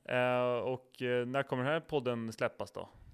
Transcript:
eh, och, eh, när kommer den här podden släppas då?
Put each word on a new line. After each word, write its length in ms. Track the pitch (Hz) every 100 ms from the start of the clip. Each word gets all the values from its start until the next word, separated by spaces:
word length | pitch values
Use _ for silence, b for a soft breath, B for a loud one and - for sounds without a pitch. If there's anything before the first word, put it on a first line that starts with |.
eh, 680 | - 127 123 123 123 120 107
och, 300 | 127 - -
eh, 240 | 123 123 120
när 160 | 135
kommer 200 | 135 131
den 80 | 127
här 80 | 160
podden 520 | - 151 123 117 113
släppas 400 | 110 120 - 101
då? 160 | 95 92 b b